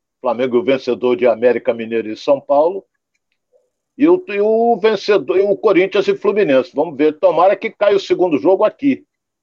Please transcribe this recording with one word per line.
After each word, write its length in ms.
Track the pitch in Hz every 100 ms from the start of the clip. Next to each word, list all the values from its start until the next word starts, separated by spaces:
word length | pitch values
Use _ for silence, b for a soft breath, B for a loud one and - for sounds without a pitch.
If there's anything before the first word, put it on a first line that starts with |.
| _ _
Flamengo 360 | 127 113 131 120
e 40 |
o 40 |
vencedor 520 | 120 131 127 117 123 123
de 100 | 123
América 480 | 110 123 117 127
Mineiro 360 | 117 113 113 107
e 60 | 117
São 240 | - 139
Paulo, 420 | - 143 165 196 - _ _ _ _ _ _ _ _ _ _ -
e 100 | 156
o, 160 | 180 180
e 120 | 202
o 340 | 208 220 233 220
vencedor, 580 | 214 214 - 202 131 175
e 60 |
o 120 | 202
Corinthians 540 | 196 214 170 190 202 185
e 80 | 196
Fluminense. 540 | 202 208 175 131 120
Vamos 220 | 131 170 135
ver, 220 | 151 151
tomara 360 | 190 165 185
que 140 | 202 220
caia 280 | - 202 202
o 40 |
segundo 380 | - 175 180 139
jogo 260 | 160 190
aqui. 400 | 208 - 139 127 _ _ _ _